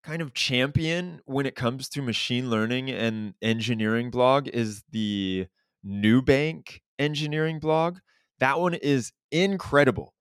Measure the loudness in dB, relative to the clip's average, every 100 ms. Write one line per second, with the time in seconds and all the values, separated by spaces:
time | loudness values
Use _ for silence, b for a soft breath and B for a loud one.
0 | -8 -8 -6 -4 0 2 2 0 0 -2
1 | -4 -12 -6 -2 -2 -2 -4 -4 -8 -6
2 | -4 -4 -2 -2 0 0 0 -2 -4 -2
3 | -2 -4 -8 -4 -2 0 -2 0 0 0
4 | -2 2 4 4 0 -4 -4 -6 _ -4
5 | -2 -2 -2 -2 -6 _ _ _ -10 0
6 | 4 4 4 2 2 -6 -16 -20 _ -4
7 | -2 -2 -4 -2 -2 -2 0 2 0 -4
8 | _ _ _ _ 2 4 0 0 2 2
9 | 0 _ _ 2 2 0 2 6 6 2
10 | -8 _